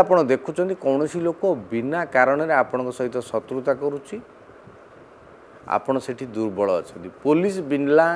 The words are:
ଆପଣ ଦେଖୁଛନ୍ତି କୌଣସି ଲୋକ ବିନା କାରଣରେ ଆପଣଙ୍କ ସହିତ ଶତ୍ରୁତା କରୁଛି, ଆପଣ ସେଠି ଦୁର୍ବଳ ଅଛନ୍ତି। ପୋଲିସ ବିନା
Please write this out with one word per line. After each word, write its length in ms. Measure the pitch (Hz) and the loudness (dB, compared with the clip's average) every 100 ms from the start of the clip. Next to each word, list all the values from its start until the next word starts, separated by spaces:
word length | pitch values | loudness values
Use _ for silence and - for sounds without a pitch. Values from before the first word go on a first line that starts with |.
ଆପଣ 160 | 175 180 131 | 10 6 4
ଦେଖୁଛନ୍ତି 440 | 131 - 160 185 180 | 0 0 -2 -2 -2
କୌଣସି 360 | 135 139 151 175 165 | 0 0 0 -2 -2
ଲୋକ 140 | 160 196 139 95 | 0 0 0 -2
ବିନା 280 | 117 131 170 165 127 | -4 -2 -4 0 4
କାରଣରେ 380 | 127 143 160 139 | 4 2 2 2
ଆପଣଙ୍କ 260 | 123 123 127 123 | 2 -2 -4 -4
ସହିତ 200 | 123 127 - | -4 -4 -4
ଶତ୍ରୁତା 420 | 113 - 131 135 127 | -6 -4 -4 -2 -2
କରୁଛି, 360 | 143 143 - 220 - - - - - - - - - - - - - - - 104 | -4 -6 -10 -14 -16 -20 -20 -20 -20 -20 -20 -20 -20 -20 -20 -20 -20 -18 -4 -2
ଆପଣ 200 | - 135 - | 0 -2 -4
ସେଠି 200 | 123 127 107 | -10 -8 -4
ଦୁର୍ବଳ 340 | 110 95 101 87 | -4 0 0 0
ଅଛନ୍ତି। 300 | - 90 90 - | -4 -12 -14 -4
ପୋଲିସ 320 | 139 160 196 190 143 | 2 2 2 -2 -2
ବିନା 360 | 143 143 151 165 | -2 4 4 4